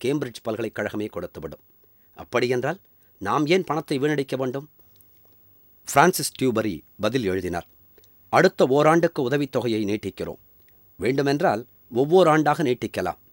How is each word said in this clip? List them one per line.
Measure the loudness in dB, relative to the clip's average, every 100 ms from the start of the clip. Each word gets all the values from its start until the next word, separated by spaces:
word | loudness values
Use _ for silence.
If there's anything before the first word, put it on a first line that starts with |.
கேம்பிரிட்ஜ் | -4 -4 -6 -10
பல்கலைக்கழகமே | -8 -6 -6 -6 -6 -6 -8
கொடுத்துவிடும். | -8 -12 -12 -14 -16 _ _ _ _ _ -20
அப்படியென்றால் | -4 -2 0 -2 -2 -8 _ _ _ -10
நாம் | -4 -2 2
ஏன் | 0
பணத்தை | 0 -6 -4 -2
வீணடிக்க | -2 -2 -4 -4
வேண்டும்?" | -4 -6 -12 _ -20 _ _ _ _ _ _ _ _ _ -2
பிரான்சிஸ் | 4 4 4 -6 -2
டியூபரி | 0 0 -2 -6 -12 -4
பதில் | -2 -2
எழுதினார். | -2 -2 -4 -6 -10 _ _ _ _ _ 0
"அடுத்த | 4 4 4 2
ஓராண்டுக்கு | 4 4 4 2 -2 -2
உதவித்தொகையை | -2 -2 -2 -2 -2 -2
நீட்டிக்கிறோம். | -2 -6 -8 -10 -10 _ _ _ _ _ -6
வேண்டுமென்றால் | -2 0 0 0 0 -2 -6 _ _
ஒவ்வொரு | -2 4 6 6 4
ஆண்டாக | 2 0
நீட்டிக்கலாம். | 0 -2 -4 -4 -6 -8 _